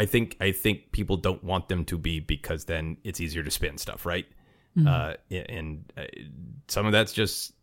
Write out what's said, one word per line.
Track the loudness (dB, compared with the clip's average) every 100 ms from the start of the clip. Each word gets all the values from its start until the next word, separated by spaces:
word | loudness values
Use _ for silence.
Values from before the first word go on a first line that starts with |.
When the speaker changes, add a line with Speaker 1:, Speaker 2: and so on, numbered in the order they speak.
Speaker 1:
I | 4
think, | 4 2 0
I | 0
think | 4 2 2 _
people | -4 0 2
don't | 0 -2
want | 0 -2 0
them | -2 0
to | -2
be, | -2 -2
because | -2 -4 -2 -6 -2
then | -4 -4 -6
it's | -8 -6
easier | -4 -4
to | -4
spin | -2 -2 -2
stuff, | -8 -6 -2
right? | -2 -4 -18 _ _ _ 6
Speaker 2:
Mm-hmm. | 6
Speaker 1:
Uh, | 6 2 -6 _
a-, | -8 -6
and, | -8 -6 -8 -12 -12
uh, | -12 -12 -14 -14 -14 -14 -4
some | 0 4
of |
that's | 4 4
just, | 2 0 0 -8 _